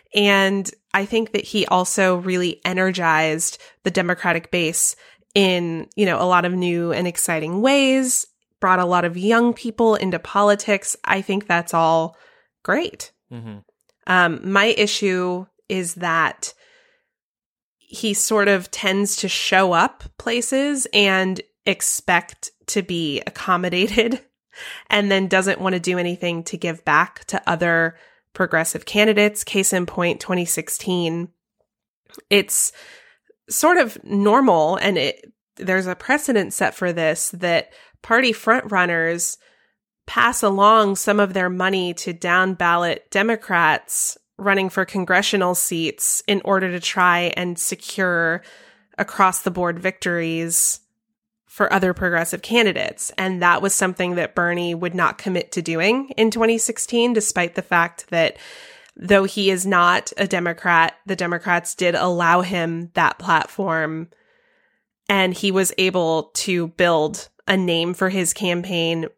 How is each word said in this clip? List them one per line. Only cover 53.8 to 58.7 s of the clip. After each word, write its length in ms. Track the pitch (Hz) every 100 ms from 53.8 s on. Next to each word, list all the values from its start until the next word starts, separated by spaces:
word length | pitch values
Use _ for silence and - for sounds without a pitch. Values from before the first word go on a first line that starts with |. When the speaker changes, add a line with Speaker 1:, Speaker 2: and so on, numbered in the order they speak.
| 185 180 180 175
Speaker 1:
that 200 | - -
Bernie 380 | 175 175 175
would 220 | 170 175 180
not 220 | 165 -
commit 340 | 202 180 -
to 100 | 180
doing 460 | 165 165 190 254 277
in 200 | 233 220
twenty 260 | 226 226 226
sixteen, 540 | - 220 - 233 240
despite 440 | 220 - 180 170 190
the 60 |
fact 440 | - 175 170 - -
that 280 | 170 160 - - - -